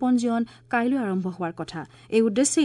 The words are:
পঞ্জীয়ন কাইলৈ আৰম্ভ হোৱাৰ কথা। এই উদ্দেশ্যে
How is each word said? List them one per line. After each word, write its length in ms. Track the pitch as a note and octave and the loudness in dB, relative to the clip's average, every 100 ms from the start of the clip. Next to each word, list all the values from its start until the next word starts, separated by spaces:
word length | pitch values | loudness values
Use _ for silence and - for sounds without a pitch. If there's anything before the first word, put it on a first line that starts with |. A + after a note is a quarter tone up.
পঞ্জীয়ন 400 | B3+ B3 A#3+ A#3 A#3 - - | 4 2 2 -2 -4 -10 -4
কাইলৈ 260 | A#3+ A#3+ C#4 | -2 0 0
আৰম্ভ 200 | G#3+ F#3 F3+ F3 | 0 -2 -4 -4
হোৱাৰ 180 | E3+ E3+ | -6 -6
কথা। 200 | D#3+ E3+ D3 - - A3 | -10 -10 -14 -16 -2 2
এই 60 | A3+ | 2
উদ্দেশ্যে 320 | G#3 C#4 - | 2 2 2